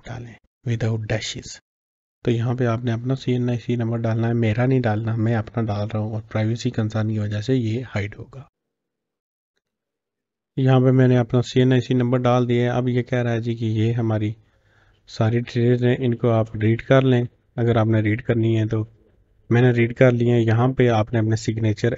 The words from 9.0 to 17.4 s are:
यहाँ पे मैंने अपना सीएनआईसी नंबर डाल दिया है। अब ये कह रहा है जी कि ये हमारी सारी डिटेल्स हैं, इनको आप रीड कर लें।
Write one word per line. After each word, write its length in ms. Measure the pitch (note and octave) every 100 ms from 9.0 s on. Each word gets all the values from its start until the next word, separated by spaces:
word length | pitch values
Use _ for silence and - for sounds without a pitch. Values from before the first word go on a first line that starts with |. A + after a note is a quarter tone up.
| _ _ _ _ _ _ _ _ _ _ _ _ _ _ _ -
यहाँ 200 | C3 C3
पे 120 | B2+
मैंने 240 | C3 B2+ B2
अपना 260 | A#2 B2
सीएनआईसी 520 | A#2+ C3 B2+ B2+ -
नंबर 260 | B2+ B2 B2+
डाल 260 | B2 B2 A#2+
दिया 280 | A#2+ A#2+
है। 40 | B2
अब 120 | B2+
ये 140 | B2
कह 180 | A#2 B2+
रहा 120 | A#2+
है 80 | A#2
जी 140 | A#2 A2+
कि 100 | A2+
ये 260 | A2 A2+
हमारी 440 | A#2 A2+ G#2+ G#2+ A2 _ _ _ _ _ _ _
सारी 320 | - A2 A#2+
डिटेल्स 420 | A#2+ B2 A#2+ B2
हैं, 160 | B2 B2+
इनको 320 | B2+ A#2 B2
आप 180 | A2+ A2 G#2+
रीड 260 | G#2+ A2+
कर 220 | - C3+
लें। 240 | C3 B2 B2 _